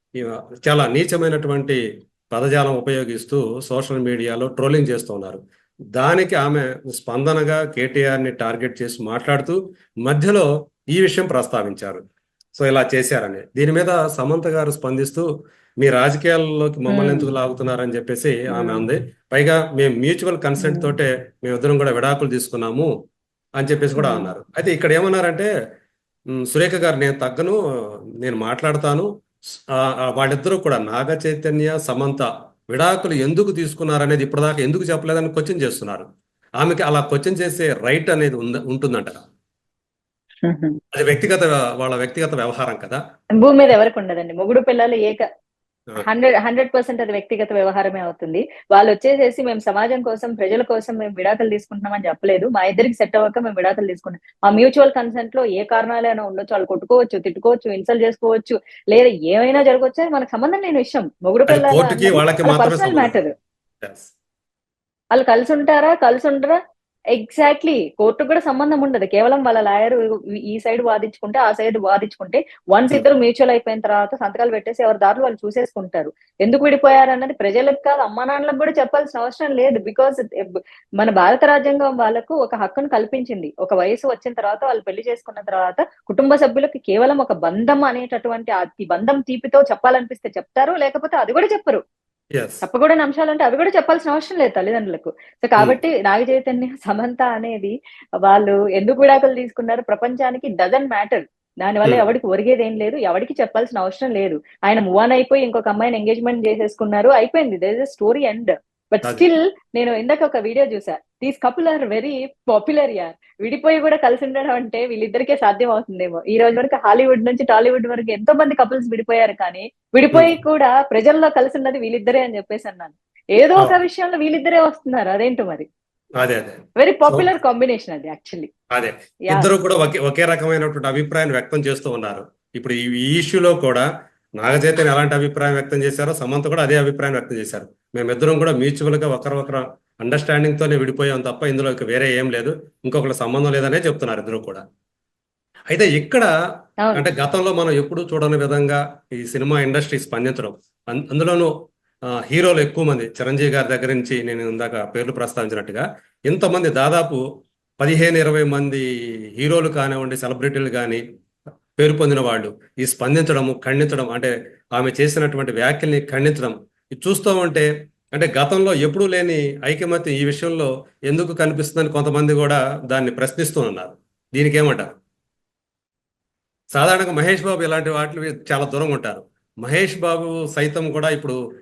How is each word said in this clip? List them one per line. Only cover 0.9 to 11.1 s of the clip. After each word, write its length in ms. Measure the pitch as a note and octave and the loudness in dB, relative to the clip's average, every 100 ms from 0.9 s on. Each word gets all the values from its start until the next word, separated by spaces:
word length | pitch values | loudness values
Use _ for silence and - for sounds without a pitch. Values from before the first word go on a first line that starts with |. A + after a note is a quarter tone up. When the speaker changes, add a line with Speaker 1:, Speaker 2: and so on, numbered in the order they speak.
| C3+ F3 F3 D#3+ D3+ D3+ C#3+ C3+ C3 A2+ G#2 _ _ _ | 0 -2 -2 -2 -2 -2 -4 -2 -4 -6 -10 _ _ _
Speaker 1:
పదజాలం 460 | A2+ C3+ C#3+ C3+ B2+ | -4 0 2 0 -2
ఉపయోగిస్తూ 840 | B2+ C3+ B2 A2+ - C#3+ A2+ B2 | -2 -4 -4 -10 -4 -4 -4 -6
సోషల్ 380 | B2+ C3 C3+ C3 | -6 -6 -4 -4
మీడియాలో 480 | B2 A#2+ A#2 A#2 B2+ | -4 -4 -4 -4 -6
ట్రోలింగ్ 400 | B2+ C3+ D3+ B2+ | -2 0 2 0
చేస్తూ 260 | A#2 - | -2 -8
ఉన్నారు. 300 | G2+ F#2+ F#2+ - _ _ - | -12 -12 -16 -20 _ _ -20
దానికి 540 | G#2+ A#2+ C#3+ F3+ F3+ E3+ | -8 -2 2 2 2 0
ఆమె 380 | C#3+ D3 C3 C3 C3 | 0 0 -2 -8 -12
స్పందనగా 760 | B2 - A#2+ C#3+ D#3 D3+ D#3 | -14 -8 -2 0 0 0 -2
కేటీఆర్ 600 | D3+ B2 B2+ C#3 C3+ C3+ | -4 -4 -4 0 0 0
ని 80 | C3 | -4
టార్గెట్ 500 | - A2+ A#2 B2 - | -4 -6 -4 -6 -8
చేసి 220 | A#2+ A#2+ | -10 -10
మాట్లాడుతూ 680 | G#2+ A#2 D3 C#3 C3+ F#3 F#3 - _ - | -8 -6 -2 -2 -2 -6 -6 -14 _ -6
మధ్యలో 680 | B2+ D3 F#3 G#3 D3 D3 - _ - | -2 0 2 4 2 0 -6 _ -2
ఈ 120 | E3+ | 2
విషయం 260 | F#3 | 2